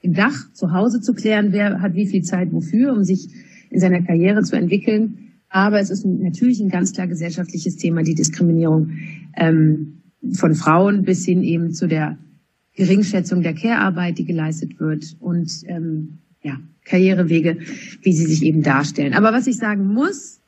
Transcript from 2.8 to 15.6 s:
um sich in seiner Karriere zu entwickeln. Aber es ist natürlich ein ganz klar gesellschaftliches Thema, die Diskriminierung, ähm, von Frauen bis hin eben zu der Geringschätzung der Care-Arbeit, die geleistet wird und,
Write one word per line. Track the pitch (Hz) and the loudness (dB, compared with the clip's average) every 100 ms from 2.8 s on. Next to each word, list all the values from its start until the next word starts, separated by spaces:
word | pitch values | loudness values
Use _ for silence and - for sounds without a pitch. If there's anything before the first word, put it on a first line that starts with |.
| 277 | 2
um | 233 | 2
sich | 180 190 - - - - _ | 2 0 -4 -20 -20 -20 _
in | - | 0
seiner | 180 175 | 2 2
Karriere | 175 165 185 208 | 2 2 4 2
zu | 202 | 0
entwickeln. | - 175 202 - 214 220 - - _ _ | 0 0 0 2 0 0 -4 -20 _ _
Aber | 190 202 208 | 0 2 2
es | 196 | 0
ist | 196 | -2
natürlich | 190 180 180 175 247 226 | -2 0 -2 0 2 2
ein | 196 | 0
ganz | 180 190 | 0 -2
klar | - 180 | -2 -6
gesellschaftliches | 165 170 170 180 170 180 - | -4 -6 -6 -8 -6 -6 -2
Thema, | 170 165 | -2 0
die | 165 | 0
Diskriminierung, | 156 165 - 175 165 165 160 156 - - - - | 0 -2 0 2 4 2 2 0 -6 -12 -16 -14
ähm, | - 165 160 156 151 - - _ _ - | -2 2 4 4 2 -4 -14 _ _ -6
von | - 165 | 0 2
Frauen | 151 156 165 202 208 | 2 2 4 4 2
bis | 180 180 | 0 0
hin | - 180 | 0 0
eben | - 170 170 | 2 0 -2
zu | 165 175 | -2 -2
der | 156 151 160 - _ _ _ _ - | -2 -2 -8 -16 _ _ _ _ -2
Geringschätzung | 180 196 190 190 - 180 | 2 4 2 -2 0 0
der | 165 | 0
Care-Arbeit, | 156 226 233 190 175 175 170 | -2 -2 0 0 0 -4 -4
die | |
geleistet | 165 170 156 160 165 - | -4 -2 -2 -4 -8 -6
wird | 156 151 - - | -4 -4 -8 -10
und, | 180 170 160 - | -4 -4 -4 -8